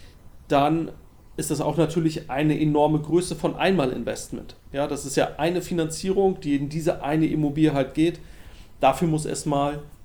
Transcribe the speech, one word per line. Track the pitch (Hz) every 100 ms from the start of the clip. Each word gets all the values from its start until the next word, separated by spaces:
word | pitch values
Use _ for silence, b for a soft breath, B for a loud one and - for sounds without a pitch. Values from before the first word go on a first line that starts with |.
| B B - - -
dann | 139 143 165 - - - - - -
ist | 156
das | 151
auch | 151 147
natürlich | 156 170 160 156 -
eine | 131 151 147
enorme | 156 147 151 151
Größe | 151 170 180
von | 160 175 -
Einmalinvestment. | 170 185 131 120 113 - - - - - -
Ja, | 139 147
das | 131
ist | 139 143
ja | 131 -
eine | 165 180
Finanzierung, | - 170 160 160 190 190 190 185
die | 147
in | 139 143
diese | 160 160 -
eine | 139 160 156
Immobilie | 156 147 147 151
halt | 139 131
geht. | - 165 165 B B B B B -
Dafür | 135 131 165
muss | 151 -
erstmal | - 156 139 147 147 - -